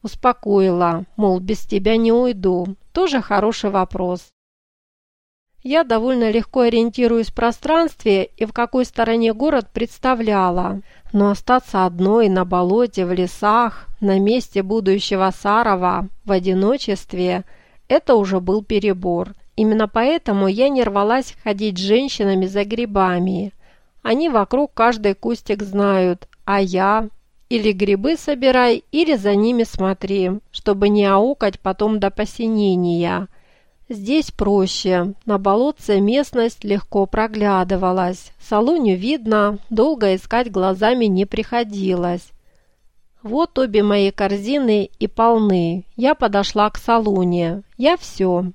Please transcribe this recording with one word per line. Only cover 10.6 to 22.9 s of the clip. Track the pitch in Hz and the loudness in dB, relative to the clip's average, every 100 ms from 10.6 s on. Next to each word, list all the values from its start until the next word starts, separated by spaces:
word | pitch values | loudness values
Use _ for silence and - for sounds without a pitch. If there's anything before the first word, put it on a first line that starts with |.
| 185 196 - - - | -4 -6 -12 -20 -2
Но | 202 202 | 2 2
остаться | 202 - 254 - 196 185 | 0 2 0 2 0 0
одной | 175 190 226 214 | 0 2 4 4
на | 185 180 | 2 0
болоте, | 180 180 208 247 - 180 | 0 2 2 0 -2 -2
в | |
лесах, | 180 180 - 208 220 233 - - - | -2 -2 -2 0 2 0 -4 -12 -4
на | 196 190 | 0 2
месте | 196 247 - 196 | 2 0 -2 -6
будущего | 190 220 190 196 - 196 190 175 | -2 0 2 0 0 0 0 -2
Сарова, | 202 214 233 185 180 180 190 - 202 | 0 2 2 0 0 -2 -6 -10 -2
в | |
одиночестве – | 190 185 185 196 269 - 190 - 185 180 180 - - _ - _ | 0 2 0 2 0 -2 -6 -6 -4 -2 -2 -8 -20 _ -20 _
это | 294 - 233 | 0 4 2
уже | 196 190 | 2 -2
был | 180 214 | 0 -2
перебор. | 208 214 202 190 180 170 185 - - - | 0 0 0 -2 -2 -4 -6 -12 -12 0
Именно | 214 220 214 | 2 2 0
поэтому | 226 247 330 - 196 196 | 0 0 0 0 0 0
я | 202 269 | 2 2
не | 269 | 2
рвалась | 226 202 208 254 262 - | 0 0 2 0 -2 -8
ходить | 220 202 214 180 | -6 -2 -4 -4
с | |
женщинами | 196 220 269 - 202 190 185 | 2 2 2 -2 0 0 0
за | 202 | -2
грибами. | 214 226 240 | -4 -4 -2